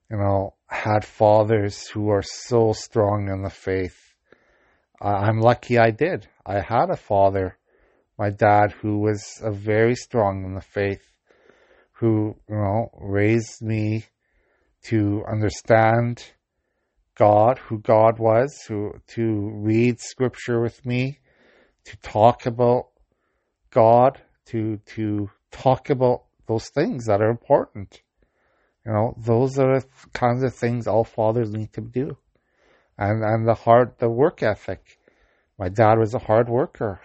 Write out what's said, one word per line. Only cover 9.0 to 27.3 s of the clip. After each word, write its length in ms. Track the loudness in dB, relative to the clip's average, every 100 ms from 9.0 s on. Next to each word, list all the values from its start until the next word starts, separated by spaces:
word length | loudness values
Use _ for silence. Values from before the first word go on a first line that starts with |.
| -2 -4 -8 -12
uh, 80 | -10
very 440 | -8 -2 2 2 0
strong 500 | -4 -2 0 -2 -8
in 100 | -12
the 60 |
faith, 440 | -10 -6 -4 -6 _ _ _ _ _ _ _ _ _
who, 440 | _ -2 0 -2 -8 _
you 60 | -6
know, 340 | -4 -4 -6 -12
raised 600 | -6 -2 2 0 -2 -10
me 440 | -6 -4 -4 -4 -8 _ _ _ _ _ _ _ -4
to 380 | -2 0 -2 -4
understand 920 | -4 -4 -4 0 2 4 2 -2 -6 -14 _ _ _ _ _ _ _ _ _
God, 440 | 4 6 4 0
who 200 | -6 -10
God 380 | 2 4 4 2
was, 460 | 2 2 0 -6 -10
who, 260 | -8 -8 -12 _
to 440 | -6 -4 -2 -6
read 460 | -6 -2 0 0 -2
scripture 600 | -10 -6 -6 -4 -6 -4
with 240 | -4 -6 -6
me, 340 | -4 -4 -8 _ _ _ _ _ _ -20
to 120 | -20
talk 480 | -8 4 4 4 -4
about 420 | -2 0 0 -2 _ _ _ _ _ _ _ _
God, 500 | 4 6 6 4 0 _ _ _
to, 300 | -6 -6 -8 -12 -8
to 340 | -6 -4 -6 _ _
talk 380 | -4 0 0 -2
about 340 | -2 0 -2 -6 _ _
those 220 | -6 -4
things 360 | -4 -4 -4 -2
that 160 | 0
are 80 |
important. 720 | 2